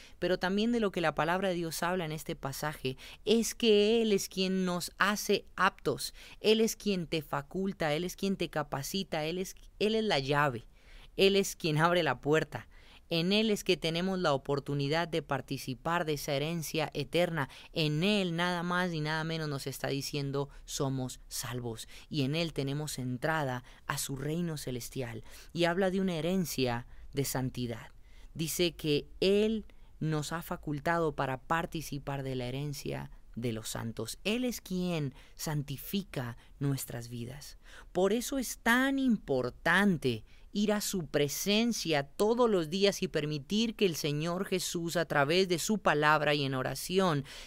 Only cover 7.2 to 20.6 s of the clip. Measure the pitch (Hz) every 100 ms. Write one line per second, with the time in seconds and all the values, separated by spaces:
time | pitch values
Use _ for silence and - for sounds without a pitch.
7.2 | 147 143 139 185 190 190 160 151 180 -
8.2 | 196 190 170 156 143 135 135 196 190 165
9.2 | 156 180 185 - - - 202 220 220 151
10.2 | 135 143 147 117 - - - - - -
11.2 | 196 196 196 - 165 151 170 175 156 123
12.2 | 139 156 151 110 - - - - - 170
13.2 | 175 208 220 208 - 175 165 165 185 190
14.2 | 170 139 - 143 - 143 139 160 170 165
15.2 | 143 135 - 135 - 123 165 170 156 143
16.2 | - 139 151 170 147 160 151 151 135 160
17.2 | 175 165 131 - - - 151 151 190 208
18.2 | 185 165 180 175 175 175 185 165 151 160
19.2 | 160 160 156 139 139 131 135 139 135 143
20.2 | 139 139 143 -